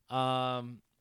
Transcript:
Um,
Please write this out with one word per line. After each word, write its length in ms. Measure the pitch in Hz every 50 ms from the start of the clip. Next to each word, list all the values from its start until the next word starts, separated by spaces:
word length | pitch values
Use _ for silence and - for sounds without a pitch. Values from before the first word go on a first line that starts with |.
| _ -
Um, 680 | 127 131 131 131 131 127 127 127 127 123 120 120 120 107 _ _ _ _